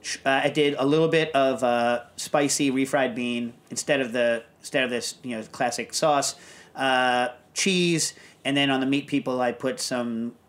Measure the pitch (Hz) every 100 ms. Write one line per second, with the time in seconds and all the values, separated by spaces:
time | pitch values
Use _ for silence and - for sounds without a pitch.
0 | - - 135 135 139 139 143 143 135 156
1 | 160 160 156 139 135 123 123 120 120 120
2 | - - - 151 143 - 143 131 131 147
3 | 127 117 123 120 120 - - 123 - 143
4 | 127 120 120 117 - _ - 143 127 120
5 | 113 - 127 117 104 - 123 120 113 -
6 | 160 143 135 - - - - - 135 131
7 | 127 123 123 - - - - 185 175 165
8 | - - - - - 143 139 135 135 139
9 | 143 139 131 127 123 120 131 120 - 127
10 | 120 113 117 -